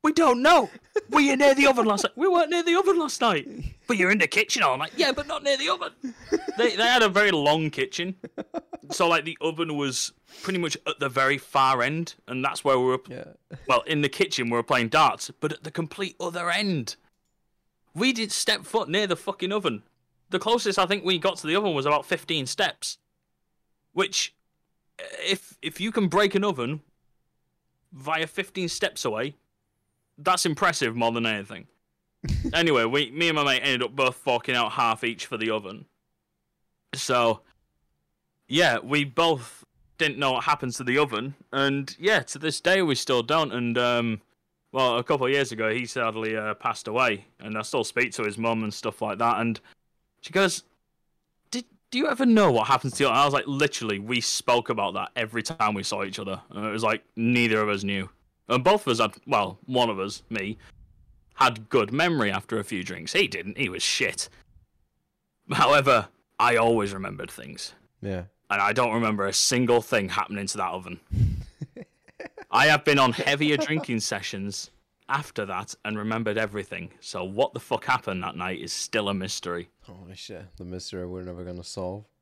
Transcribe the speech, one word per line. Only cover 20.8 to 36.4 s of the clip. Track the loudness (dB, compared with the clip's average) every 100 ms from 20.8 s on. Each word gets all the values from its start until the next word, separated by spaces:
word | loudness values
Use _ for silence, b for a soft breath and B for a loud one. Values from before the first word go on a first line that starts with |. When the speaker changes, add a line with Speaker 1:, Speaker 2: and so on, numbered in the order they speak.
| 2
Speaker 1:
think | 0
we | 0 0
got | 0 -2
to | -2
the |
oven | 0 0
was | 0 2
about | 0
fifteen | 0 -6 -2 -4 -4
steps. | -2 -2 -2 -10 -12 _ _ _ _ _ _ _ _ _
Which, | -4 -2 -2 -6 _ _ _ _ _ _ -18
if, | -16 -8 -2 -2 -4 -12
if | -12 -6
you | -4
can | 0 2
break | 4 4
an | 2
oven | 0 -2 -4 -6 _ _ _ _ _ _ _ _ _ _ _
via | -14 -4 -2 -2
fifteen | -4 -6 -4 -4
steps | -2 -4 -2
away, | -4 -2 -6 -8 _ _ _ _ _ _ _ _
that's | 0 2 2
impressive | 2 2 2 -2 2
more | 0
than | 0 -2
anything. | -2 -6 -16 -18 _ _ _ _ _
Speaker 2:
<laughs> | -4 -2 0
Speaker 1:
Anyway, | 0 4 4 2
we, | 0 -2
me | -2 0
and | 2
my |
mate | 2 2
ended | 0 0
up | -2 0
both | 0 0
forking | -2 -2 0
out | 0 0
half | 0 0 0
each | -4 -6 -8
for | -4
the | -2
oven. | -2 -6 -16 -20 _ _ _ _ _